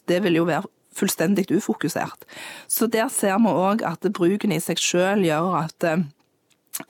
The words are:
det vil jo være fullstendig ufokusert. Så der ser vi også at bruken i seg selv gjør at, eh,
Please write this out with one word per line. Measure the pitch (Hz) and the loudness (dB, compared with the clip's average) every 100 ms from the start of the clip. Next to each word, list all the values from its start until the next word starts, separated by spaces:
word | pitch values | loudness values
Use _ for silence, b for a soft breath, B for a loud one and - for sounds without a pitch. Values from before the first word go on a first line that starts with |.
| - | -2
det | 180 | 0
vil | 185 | 2
jo | 165 | 2
være | 175 151 - _ _ | 2 0 -4 _ _
fullstendig | - 196 - 170 202 202 | -4 -2 0 2 2 2
ufokusert. | 185 - - 156 - - - - B B B B | 0 0 -2 -2 -4 -6 -10 -20 B B B B
Så | - 226 | -2 0
der | 226 262 | 0 -2
ser | - 202 190 | 0 0 2
vi | 226 | 2
også | 151 190 220 | 4 2 0
at | 165 170 180 | -2 -4 -4
bruken | 202 175 208 220 | 0 2 2 0
i | 160 | 0
seg | - 165 | -2 -2
selv | - 175 185 208 | 0 2 2 2
gjør | 170 151 180 160 | 2 2 0 -2
at, | 160 - | -4 -2
eh, | 175 165 147 - _ _ _ _ _ - | -2 0 -2 -8 _ _ _ _ _ -12